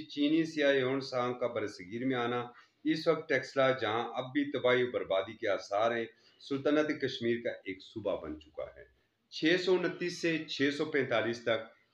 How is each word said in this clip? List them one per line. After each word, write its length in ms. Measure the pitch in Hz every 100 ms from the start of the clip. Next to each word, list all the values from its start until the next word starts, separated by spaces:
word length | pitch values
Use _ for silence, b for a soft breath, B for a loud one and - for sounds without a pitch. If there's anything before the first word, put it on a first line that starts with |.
चीनी 400 | - 143 143 160
सियाह 280 | 160 156 139
योन 280 | 135 127 135
सांग 340 | 131 127 123
का 140 | 123 120
बरसगीर 580 | 110 101 - 90 117 131
में 100 | 123
आना। 360 | 120 120 120 B B B 151
इस 220 | 156 170
वक्त 180 | 156 -
टेक्सला, 440 | 131 - 139 131
जहां 320 | 123 110 113
अब 280 | 117 120 131
भी 100 | 147
तबाही 380 | 143 127 123 123
और 80 | 123
बर्बादी 440 | 101 92 95 98
के 120 | 113 107
आसार 460 | 92 - 101 117
हैं, 160 | 117 113 - b b
सुल्तनत 640 | - 135 147 151 151 143
कश्मीर 380 | 131 - 117 117 117
का 160 | - -
एक 80 | 95
सूबा 340 | - 110 101
बन 220 | 82 78 76
चुका 380 | - - - -
है। 80 | - _ _ _ _
छः 240 | - 160 180
सौ 160 | 190
उनतीस 500 | 180 175 - 175 170
से 240 | 170 160 156
छः 200 | - 139
सौ 140 | 143
पैंतालीस 580 | 151 147 127 113 113 117
तक 320 | 120 113 - - _